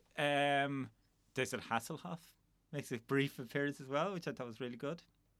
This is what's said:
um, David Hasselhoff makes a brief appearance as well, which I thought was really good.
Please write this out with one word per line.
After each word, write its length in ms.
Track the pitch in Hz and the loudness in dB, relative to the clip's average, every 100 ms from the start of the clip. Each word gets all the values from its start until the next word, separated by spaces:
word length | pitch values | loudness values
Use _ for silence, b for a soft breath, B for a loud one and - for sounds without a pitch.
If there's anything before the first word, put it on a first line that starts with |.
| _ - | _ 0
um, 720 | 147 143 143 139 139 139 120 - _ _ _ - | 4 4 6 4 4 0 -4 -10 _ _ _ -2
David 260 | 127 113 - | 0 -2 0
Hasselhoff 500 | 117 - 156 180 170 - _ _ _ _ | 0 0 -8 -8 -10 -12 _ _ _ _
makes 200 | 147 - | -8 -4
a 60 | 120 | -4
brief 400 | - 139 139 - | 2 2 2 -2
appearance 400 | 120 147 143 139 | -4 0 0 -2
as 80 | 131 | -2
well, 260 | 143 185 | 0 0
which 140 | 185 156 | -2 -4
I 40 | |
thought 160 | 123 123 | -6 -6
was 120 | 107 | -6
really 180 | 123 120 | -8 -6
good. 260 | 143 175 - _ _ | -6 -6 -10 _ _